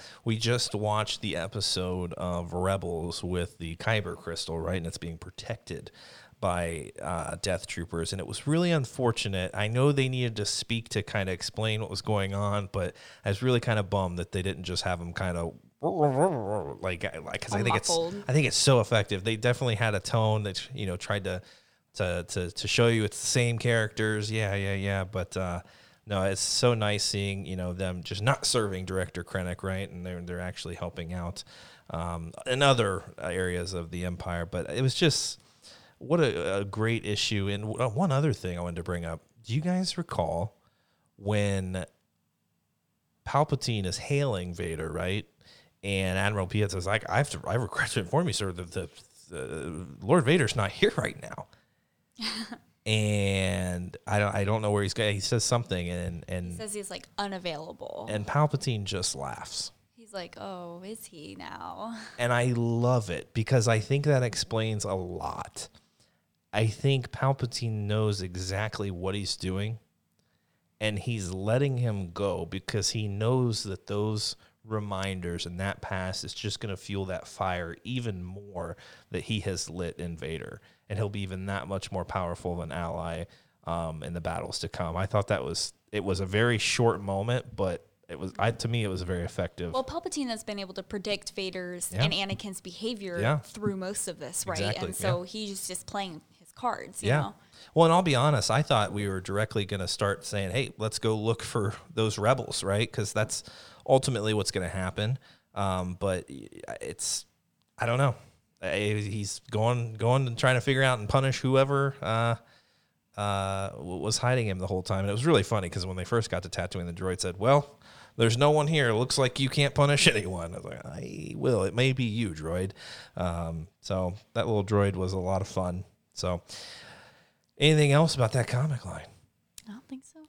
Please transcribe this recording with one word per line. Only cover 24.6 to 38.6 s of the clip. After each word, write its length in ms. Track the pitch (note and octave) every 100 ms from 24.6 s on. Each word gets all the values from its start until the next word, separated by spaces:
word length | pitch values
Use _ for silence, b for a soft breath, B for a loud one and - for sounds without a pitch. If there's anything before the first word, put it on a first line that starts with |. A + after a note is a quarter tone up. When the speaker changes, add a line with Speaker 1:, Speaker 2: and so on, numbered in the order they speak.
| G2
Speaker 1:
yeah. 300 | G2 G2 G2
But, 320 | F#2+ F#2+ F2+ F#2+
uh, 260 | F#2 F2 - B B B -
no, 160 | G2+
it's 180 | F#2+ F#2+
so 340 | - - B2
nice 300 | A2+ G#2 G#2
seeing, 420 | - G#2 G2+ G2 E2+
you 100 | F#2
know, 160 | F2+
them 300 | F2+ F#2+ F2+
just 200 | E2 F#2+
not 240 | A2+ C3+ -
serving 400 | B2 G#2 F#2 F#2
Director 360 | F#2+ F2+ F2+
Krennic, 380 | F2 F#2+ F2+ F2+
right? 280 | F#2+ F#2+ G2
And 160 | F2 F2+
they're, 140 | F2
they're 180 | F2+ F2
actually 360 | F2+ - E2 E2+
helping 360 | F2 - E2
out, 320 | F2+ E2+ - - B B B -
um, 420 | E2 E2+ E2+ E2 - -
in 160 | B2+
other 400 | C#3 B2 G2+ F#2 - -
areas 520 | F2+ F2+ F2+ F2 F2+
of 160 | F#2 E2
the 140 | F2
Empire. 420 | F2+ F2 F2+ E2+ E2+
But 240 | F2+ -
it 120 | G#2
was 120 | C3
just, 440 | - E3 - - - B B B B B B
what 220 | B2+ E3+
a, 380 | C3+ E2 E2 G2
a 40 |
great 400 | G2 A2 A2 A#2
issue. 440 | G#2 G2+ - G#2 G2
And 160 | G2+
w-, 200 | G#2+ -
uh, 40 | B2
one 220 | G#2+ F#3
other 200 | C#3 D#3
thing 240 | - F#2
I 40 | F2